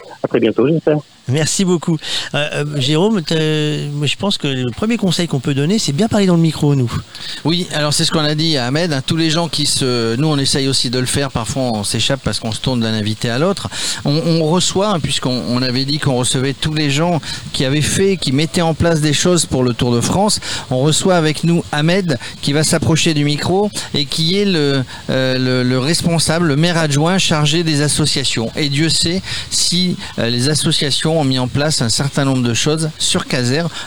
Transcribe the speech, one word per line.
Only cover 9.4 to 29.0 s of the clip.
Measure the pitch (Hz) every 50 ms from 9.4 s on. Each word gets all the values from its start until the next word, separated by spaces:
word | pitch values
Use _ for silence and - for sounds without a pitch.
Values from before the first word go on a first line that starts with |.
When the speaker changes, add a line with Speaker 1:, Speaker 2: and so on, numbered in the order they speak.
| 170 143
Speaker 3:
qui | - 147 147
se, | - - - 143 127 123 120 113 113 113
nous | 127 156 160
on | 151 139
essaye | 135 123 - 147 135 135
aussi | 131 - - 127
de | 120 127
le | 127
faire, | - - 143 143 131
parfois | - 127 110 - - 139
on | 131 123 110 104
s'échappe | 98 - - 113 107 - 139 135
parce | - 117 107 -
qu'on | - 113
se | 104 -
tourne | - 135 127 120
d'un | 113 110 110
invité | 110 104 107 107 - - 120
à | 117 131
l'autre. | 160 196 196 - - - - - - - - - -
On, | 147 143
on | 160 165 170 165 165 160
reçoit, | 151 175 180 - - - 185 196 214
hein, | 196 156
puisqu'on, | 127 - - - - 131 127 120 80 95
on | 120 123
avait | 131 131 120 131 135
dit | 139 147 151
qu'on | - 143 127
recevait | 120 123 - - 135 127 139
tous | 135 - - 156 156
les | 151 151 143
gens | 135 147 165 175 175 - - - - - - -
qui | - - 143
avaient | 131 143 151
fait, | 143 - - 190 196 196 196 160
qui | - -
mettaient | 127 139 160 156 - 185
en | 170 165 156
place | - 170 170 165 151
des | 151 156
choses | 139 - - 175 180 160 -
pour | - - 131 127
le | 123 117
Tour | - 131 123
de | 120 117
France, | 113 - - 175 208 214 - - - - - - - -
on | 127 127
reçoit | 135 156 151 - - 185 180
avec | 170 156 156 147 -
nous | - 165 170 165 - -
Ahmed, | 151 147 151 165 175 202 190 165 131 - - - - -
qui | - 147
va | 139 156
s'approcher | 147 - 170 156 131 - 160 147 - - 156
du | 147 147
micro | 147 147 143 - - 175 196 208 208 - - - - -
et | 151 143
qui | 131 - 165 160 165 185 202
est | 208
le, | 196 180 156 143 139 139 135 123 - - - - -
euh, | 131 131 131 131 131 127
le, | 127 127 127 127 123 123
le | 131 131
responsable, | 123 151 170 - - 170 170 156 - - 156 170 175
le | 160 135
maire | 147 165 175 165 165
adjoint | 160 151 139 143 156 170 190 185
chargé | - - 170 151 147 147 151 175 170
des | 160 151 143
associations. | 151 147 - - 151 139 - 143 123 - - 127 113 117 -
Et | - 151 139
Dieu | 139 143 160 160
sait | - -